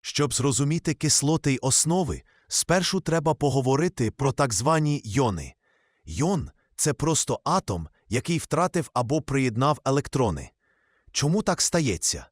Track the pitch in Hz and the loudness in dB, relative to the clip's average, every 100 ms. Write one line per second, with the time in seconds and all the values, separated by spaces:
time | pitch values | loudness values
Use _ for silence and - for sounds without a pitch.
0 | - - 147 - 135 120 143 165 - 147 | -6 -2 -2 0 0 2 0 0 -2 -2
1 | 156 - 139 160 147 131 135 - 151 180 | 0 2 2 2 2 0 2 2 2 0
2 | 156 60 _ _ _ - - 180 180 190 | 0 -6 _ _ _ -4 2 2 2 -2
3 | - 160 156 147 147 135 131 135 175 - | 0 0 0 2 2 2 2 2 0 0
4 | 113 - 139 - 139 101 131 160 151 147 | -2 0 -2 2 0 2 2 2 2 0
5 | 110 110 127 87 67 _ _ _ _ _ | -2 0 0 0 -8 _ _ _ _ _
6 | - 80 156 190 - _ _ - 151 135 | -12 -2 0 0 -4 _ _ -4 -4 0
7 | 151 151 - 127 139 185 - 90 78 _ | 0 0 -2 -4 0 -2 -2 -8 -8 _
8 | _ 117 - 165 - 151 175 180 147 123 | _ -4 -2 -4 0 0 0 -2 -2 -4
9 | 117 151 - 139 131 110 139 147 - 139 | 0 -2 0 0 0 2 0 0 0 0
10 | - 135 117 71 - _ _ _ _ _ | 0 0 0 -2 -10 _ _ _ _ _
11 | _ - 143 190 208 180 - 175 139 87 | _ -4 0 0 0 0 0 2 0 -2
12 | - 71 - | -2 -4 -10